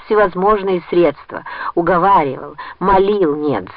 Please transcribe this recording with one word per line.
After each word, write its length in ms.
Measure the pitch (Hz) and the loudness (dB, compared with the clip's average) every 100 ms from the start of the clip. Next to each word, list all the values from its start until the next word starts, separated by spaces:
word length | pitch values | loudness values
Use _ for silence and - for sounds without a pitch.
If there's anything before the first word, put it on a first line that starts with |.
| - | 0
всевозможные 760 | 214 196 180 196 214 190 180 - | 2 2 0 0 0 0 -4 -2
средства, 540 | 180 165 135 - - - - - - | 2 2 0 -10 -16 -14 -12 -6 -2
уговаривал, 800 | 170 175 190 190 143 131 143 151 - - | 0 2 4 4 2 -4 -12 -16 -18 -4
молил, 560 | 185 190 196 208 165 151 | 2 2 2 2 0 0
нет, 300 | 151 113 92 | -2 -4 -6